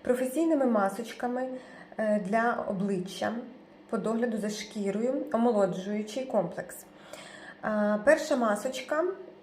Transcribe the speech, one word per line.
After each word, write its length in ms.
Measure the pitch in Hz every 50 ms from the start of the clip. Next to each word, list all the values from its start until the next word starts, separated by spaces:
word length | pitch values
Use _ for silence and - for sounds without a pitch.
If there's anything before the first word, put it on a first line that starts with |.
| -
професійними 640 | - 254 254 254 254 - 302 330 330 320 285 269
масочками, 840 | 247 226 208 196 196 196 - 233 - - - - 247 247 254 254 262 254 254 - - - - - - - -
е, 220 | 220 214 208 208
для 440 | 185 180 208 226 226 240 233 - - -
обличчя 640 | 208 180 196 202 202 180 180 185 - - 214 214 220 233 247 - - - - - - - - -
по 80 | - 196
догляду 400 | 180 214 226 233 240 240 214 208
за 120 | 190 214
шкірою, 720 | 208 - - - - 214 202 196 190 208 226 254 269 294 302 - -
омолоджуючий 920 | 226 233 247 226 208 196 185 170 175 - 202 208 208 208 - - 269 262
комплекс. 520 | - - 214 175 170 - - - - - - - - - - - - - - - - - - - - - - -
Е, 340 | 220 214 214 208 208 208 214 208
перша 320 | 285 311 311 311 - 302
масочка, 680 | 254 240 220 208 208 - 254 262 - - - 302 302 330 370 392 - - - - -